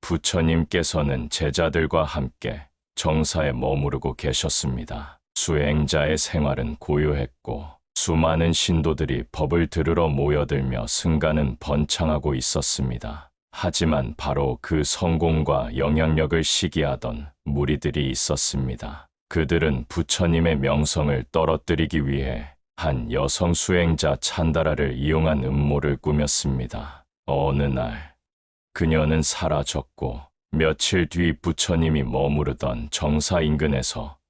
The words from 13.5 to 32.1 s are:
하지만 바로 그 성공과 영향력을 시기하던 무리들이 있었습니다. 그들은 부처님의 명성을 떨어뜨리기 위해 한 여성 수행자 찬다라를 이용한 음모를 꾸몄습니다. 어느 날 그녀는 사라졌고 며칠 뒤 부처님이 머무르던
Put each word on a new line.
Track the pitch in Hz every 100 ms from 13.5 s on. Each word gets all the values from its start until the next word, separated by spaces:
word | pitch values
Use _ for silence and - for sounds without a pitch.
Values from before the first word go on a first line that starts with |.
하지만 | - 92 - 85 76 60 -
바로 | - 71 69 62
그 | - 78
성공과 | 73 - 90 82 82 80 73 71 - 65
영향력을 | 71 76 80 78 76 82
시기하던 | 80 - 90 - 71 65 60 - 71 _
무리들이 | - 71 69 73 71 78 69
있었습니다. | 62 - 73 - 69 64 60 57 - - _ _
그들은 | - 80 85 78 65 60
부처님의 | - 80 - 87 82 82 71
명성을 | 67 71 76 - 73 67 62
떨어뜨리기 | 82 80 78 - 82 80 80 69
위해 | 67 67 58 55 - _ -
한 | 76 65 60
여성 | - 69 - 87
수행자 | 85 - 90 85 80 78 69
찬다라를 | - - 80 78 80 87 80 64
이용한 | 71 78 80 73
음모를 | 64 69 71 71 71 69
꾸몄습니다. | - 73 73 - - 67 60 - 71 - _ _ -
어느 | - 71 69
날 | 71 131 - 55 73 _ _ _ _ _ _
그녀는 | - 85 78 76 80
사라졌고 | 76 - 80 76 71 76 - - - 64 69 _ _
며칠 | 78 80 78 - 95 82
뒤 | 87 87 73
부처님이 | - 80 - 85 80 78
머무르던 | 64